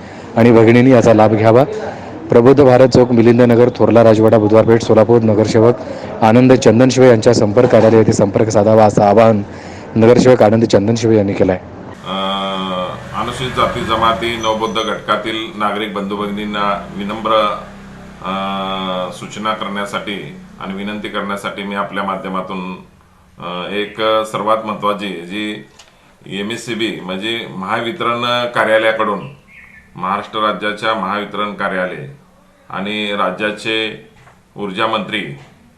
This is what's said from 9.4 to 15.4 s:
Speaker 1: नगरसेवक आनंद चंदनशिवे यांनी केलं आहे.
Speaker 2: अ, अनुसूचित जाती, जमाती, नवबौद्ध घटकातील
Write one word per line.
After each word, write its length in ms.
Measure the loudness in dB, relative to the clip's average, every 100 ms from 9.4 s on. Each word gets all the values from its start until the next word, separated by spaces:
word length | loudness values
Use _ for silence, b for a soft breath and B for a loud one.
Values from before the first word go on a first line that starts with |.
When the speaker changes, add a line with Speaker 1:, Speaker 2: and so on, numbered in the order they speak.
| -2 B B B B 2
Speaker 1:
नगरसेवक 460 | 4 6 6 6
आनंद 220 | 4 4
चंदनशिवे 520 | 2 2 2 0 2 2
यांनी 160 | 0
केलं 200 | 0 0
आहे. 320 | -2 -8 -18 -18 -16 -10
Speaker 2:
अ, 80 | -6 -6 -6 -6 -6 -6 -6 -8 -10 -12 -10
अनुसूचित 320 | -8 -8 -6 -2
जाती, 240 | -2 -2
जमाती, 560 | -4 -2 0 -2 -4 -4
नवबौद्ध 460 | -4 -4 -4 -4
घटकातील 680 | -6 -6 -4 -4 -4 -8